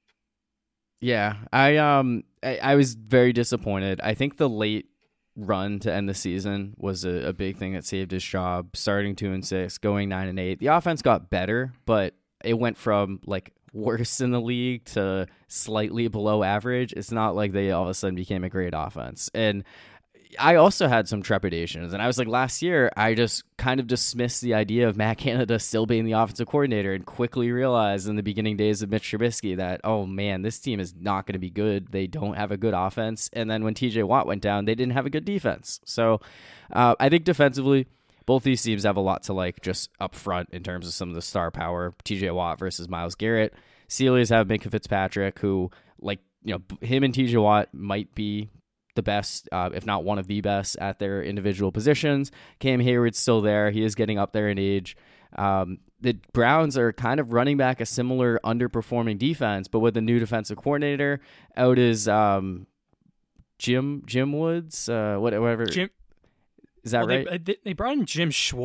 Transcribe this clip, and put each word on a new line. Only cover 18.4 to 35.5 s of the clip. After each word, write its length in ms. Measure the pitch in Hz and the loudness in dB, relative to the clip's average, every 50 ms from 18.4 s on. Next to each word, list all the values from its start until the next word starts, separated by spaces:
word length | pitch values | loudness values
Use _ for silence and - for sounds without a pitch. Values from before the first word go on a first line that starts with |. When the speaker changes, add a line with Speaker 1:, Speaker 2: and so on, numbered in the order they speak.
| 90 | -4
Speaker 1:
a 60 | 92 | -4
great 240 | - 95 92 87 80 | -4 -4 -2 -2 -4
offense. 540 | 80 76 - - 73 58 62 - - - - - | -4 -6 -6 -8 -10 -12 -10 -8 -8 -6 -4 -2
And 300 | 113 110 107 101 101 98 - - - - - - - _ _ _ _ _ _ - | 0 0 0 0 -2 -6 -12 -18 -20 -20 -20 -20 -20 _ _ _ _ _ _ -6
I 180 | - 127 156 175 | 2 4 6 8
also 320 | 165 160 202 190 - 190 | 10 8 8 6 4 2
had 200 | 139 123 113 101 | 4 4 4 2
some 160 | - 110 101 98 | 2 -2 -4 0
trepidations, 680 | - 110 95 - 92 85 82 85 82 - 80 85 85 | 0 0 0 0 0 -2 -2 -4 -4 -6 -8 -8 -6
and 120 | 92 98 110 | -4 -2 -2
I 40 | |
was 120 | 123 123 131 | 0 0 0
like, 80 | 123 | -2
last 340 | 110 117 123 131 123 - - | 0 0 0 0 0 -2 -2
year, 300 | 160 180 180 151 123 - - | -2 0 2 4 4 2 2
I 200 | - 107 113 113 | 2 2 2 2
just 280 | 110 120 110 - - - _ _ | 2 2 0 0 -4 -6 _ _
kind 220 | - 120 131 127 135 | -4 -2 0 0 0
of 80 | 127 | 0
dismissed 540 | 113 123 123 - - - 120 120 120 - - | 0 0 2 2 0 0 0 -2 -2 -2 -2
the 120 | 123 120 113 | 0 2 2
idea 340 | 107 104 98 110 120 120 | 2 2 2 2 2 4
of 80 | 113 101 | 2 2
Matt 220 | 104 107 110 113 | 2 0 0 -2
Canada 400 | - - 135 113 131 123 101 117 | -2 -2 -2 0 0 0 0 0
still 300 | 110 - - - 113 113 | -2 0 0 0 0 2
being 180 | 110 120 113 113 | 2 2 0 2
the 60 | 113 | 2
offensive 360 | 110 110 113 104 113 - 120 | 2 2 0 0 -2 -6 -4
coordinator 460 | - - 147 143 135 117 104 98 98 95 | -2 0 2 2 2 0 0 0 -2 -4
and 120 | 95 85 | -4 -6
quickly 460 | - - - - - - 127 120 120 | -10 -4 -4 -4 -2 0 -2 0 0
realized 560 | 120 123 131 131 123 117 107 101 101 98 92 | 0 0 0 2 2 2 2 2 0 0 -2
in 80 | 107 104 | -2 -4
the 60 | 107 | -2
beginning 340 | 101 107 101 110 107 110 107 | -2 -2 -2 -2 -2 -2 0
days 260 | 98 107 107 107 98 | 2 2 2 2 0
of 100 | 110 98 | -2 -2
Mitch 120 | 107 107 - - | -2 -4 -2 -4
Trubisky 460 | - 107 117 120 110 - - 101 92 | -2 -2 0 -2 -2 -2 -4 -4 -2
that, 240 | 92 92 90 92 - - | -2 -2 -4 -4 -4 -2
oh 220 | 107 110 104 98 | -2 -2 0 -2
man, 380 | 92 95 98 101 101 95 92 95 | -4 -4 -4 -2 -2 -2 -2 -4
this 160 | 110 113 - | -6 -6 -6
team 200 | - 143 113 101 | -6 -4 -4 -4
is 140 | 92 87 90 | -4 -6 -8
not 320 | 82 87 101 98 95 92 | -6 -4 -2 -2 -2 -4
gonna 140 | - 95 92 | -4 -6 -6
be 100 | 92 90 | -6 -6
good. 420 | 85 104 104 107 101 98 92 - | -4 -2 0 0 0 -2 -4 -6
They 140 | - 98 95 | -4 -4 -4
don't 300 | 92 - 156 101 104 101 | -4 -4 -6 -6 -4 -4
have 160 | - 104 98 | -4 -4 -4
a 60 | 101 | -4
good 180 | 95 110 113 98 | -2 -2 0 0
offense. 540 | 90 92 98 - 117 110 110 110 - - - - | 0 -2 -2 -2 -4 -4 -4 -4 -4 -6 -6 -4
And 160 | 120 113 110 | -4 -4 -2
then 140 | 110 110 110 | -2 -2 -2
when 100 | 110 110 | -2 -2
T 160 | - 131 123 | -2 -2 0
J 140 | 107 113 104 | 0 0 2
Watt 240 | 95 120 135 - | 4 2 2 2
went 160 | - 98 98 95 | 0 -2 -2 0
down, 220 | 104 101 101 101 | 0 0 0 0
they 100 | 107 113 | 0 0
didn't 180 | 113 127 123 123 | 0 0 0 0
have 120 | 135 131 | -2 -2
a 20 | 139 | -2
good 160 | 139 156 160 | -4 -4 -4
defense. 540 | 196 202 190 - 117 | -4 -4 -2 -2 -2